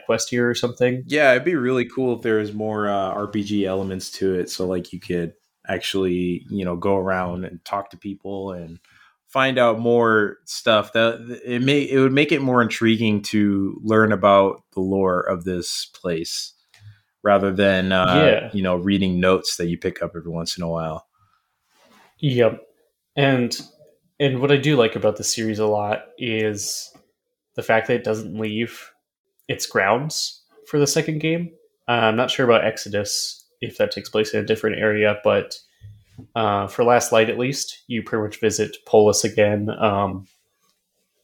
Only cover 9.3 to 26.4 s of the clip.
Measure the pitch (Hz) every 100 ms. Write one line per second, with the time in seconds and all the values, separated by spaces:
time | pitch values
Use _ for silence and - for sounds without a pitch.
9.3 | 135 131 127 120 113 120 120 113 110 104
10.3 | - - - 120 107 - 117 113 117 117
11.3 | 120 123 123 135 143 135 135 135 139 147
12.3 | 151 131 123 110 - 113 113 113 104 -
13.3 | 107 104 98 98 - 107 110 110 98 101
14.3 | 98 98 - _ 95 95 98 95 90 -
15.3 | 92 92 90 85 - - - 92 82 85
16.3 | - - _ _ _ 107 - _ _ 104
17.3 | 98 98 95 98 95 92 92 92 90 92
18.3 | - 120 101 92 90 95 98 95 90 92
19.3 | 92 - - 87 85 92 - 82 85 82
20.3 | 82 82 - 85 82 80 76 _ _ _
21.3 | _ _ _ _ _ _ _ _ - 147
22.3 | 120 110 - - _ _ _ _ 143 139
23.3 | 131 117 - - _ _ _ _ - 143
24.3 | 127 127 143 147 139 113 110 107 104 110
25.3 | - 110 107 107 104 104 107 - - 123
26.3 | 110